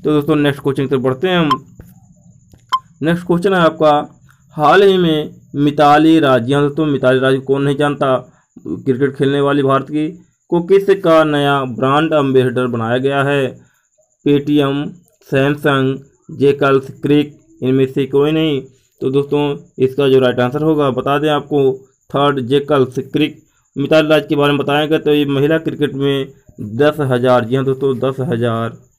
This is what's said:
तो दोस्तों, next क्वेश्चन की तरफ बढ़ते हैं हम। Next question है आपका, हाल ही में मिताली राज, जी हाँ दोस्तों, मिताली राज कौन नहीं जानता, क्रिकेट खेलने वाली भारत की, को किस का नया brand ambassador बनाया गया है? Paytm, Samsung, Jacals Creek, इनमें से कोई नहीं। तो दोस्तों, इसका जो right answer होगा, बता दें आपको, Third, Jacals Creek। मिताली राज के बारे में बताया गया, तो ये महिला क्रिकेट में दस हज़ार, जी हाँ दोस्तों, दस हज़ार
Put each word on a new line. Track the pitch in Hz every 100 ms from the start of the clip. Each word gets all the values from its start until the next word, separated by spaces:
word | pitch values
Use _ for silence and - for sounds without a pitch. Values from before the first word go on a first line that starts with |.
तो | 139
दोस्तों, | 151 147 151
next | 147 139
क्वेश्चन | 143 135
की | 135
तरफ | 135
बढ़ते | 127 127 185
हैं | 180
हम। | 156 147 - - - - _ _ _ _ _ - _ - - _
Next | 147 170 -
question | 170 190
है | 190
आपका, | 165 156 156 147 143 _ _ _ _
हाल | - 147 180
ही | 202 185
में | 175 156 151 - _ 135
मिताली | 147 147 147 147 156 160
राज, | 147 127
जी | 117
हाँ | 143
दोस्तों, | 147 143 156
मिताली | 139 127 131
राज | 131 135 131
कौन | 139
नहीं | 139 139
जानता, | 147 143 143 127 - _ _ - -
क्रिकेट | 87 131 123 139 131
खेलने | 139 139
वाली | 143 143
भारत | 135 135
की, | 135 151 156 - _ _ _
को | 170
किस | 175 196 196
का | 190 170 160
नया | 151 147 143 139 131
brand | 113 131 143 160
ambassador | 156 135 131 127 123 127
बनाया | 120 113 123
गया | 135 139
है? | 139 143 131 - _ _ _ _ _ _ 143
Paytm, | 143 143 147 139 139 151 - _ _
Samsung, | _ 139 139 147 147 135 131 135 - _ _ 156
Jacals | 135 143 143 135 131 -
Creek, | 139 147 143 - _ _
इनमें | 127 131 135
से | 135 135
कोई | 143 147
नहीं। | 156 160 139 127 _ _ _
तो | 131
दोस्तों, | 135 143 147 147 143 - -
इसका | 131 131 139
जो | 131
right | 131 120
answer | 123 143
होगा, | 156 156 143
बता | 120 139 143
दें | 151
आपको, | 147 139 147 135 131 - _ _
Third, | 139 143 139
Jacals | 120 139 143 143 123 123
Creek। | 127 143 151 - _ _ _ -
मिताली | 143 156 151
राज | 156 143
के | 147
बारे | 143
में | 147
बताया | 143 143 151
गया, | 156
तो | 151
ये | 147 143
महिला | 139 143 160
क्रिकेट | 160 131 143
में | 135 139 139 135 - _ -
दस | 107 113 147 156
हज़ार, | 139 123 127 123 113
जी | 135
हाँ | 135
दोस्तों, | 131 139 123
दस | 131 135
हज़ार | 131 117 120 113 117 117 _